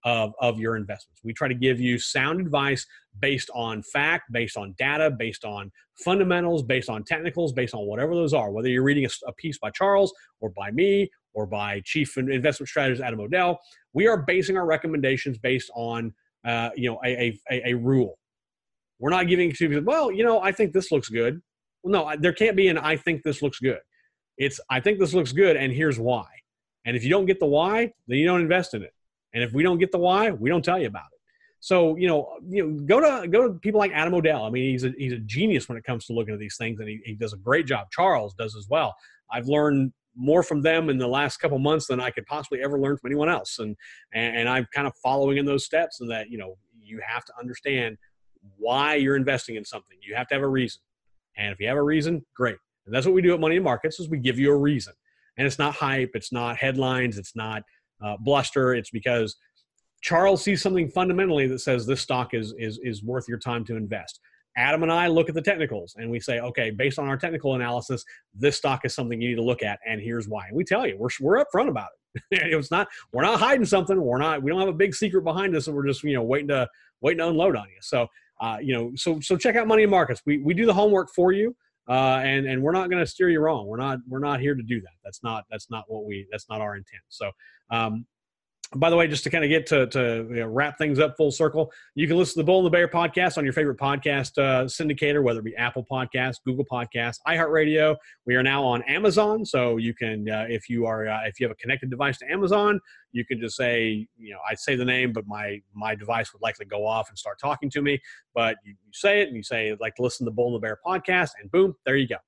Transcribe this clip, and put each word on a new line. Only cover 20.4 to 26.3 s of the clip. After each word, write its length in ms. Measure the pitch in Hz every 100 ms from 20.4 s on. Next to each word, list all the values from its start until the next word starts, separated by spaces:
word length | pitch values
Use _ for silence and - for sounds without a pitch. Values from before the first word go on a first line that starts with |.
I 120 | 190
think 200 | 190 202
this 200 | 185 185
looks 160 | 151 120
good." 320 | 113 117 156 _ _ _ _
Well, 100 | 185
no, 140 | 196 151
I, 100 | 151
there 160 | 170
can't 240 | 175 220 190
be 120 | 190
an 100 | 160
"I 180 | 151 156
think 280 | - 156
this 180 | 156 143
looks 160 | 143 -
good." 220 | 131 120 _ _ _ _ _ -
It's, 220 | 139 - -
"I 80 | 131
think 220 | 196 208
this 120 | 180
looks 200 | 180 139
good, 240 | 135 196 151
and 160 | 135
here's 260 | 127 156 120
why." 280 | 113 120 95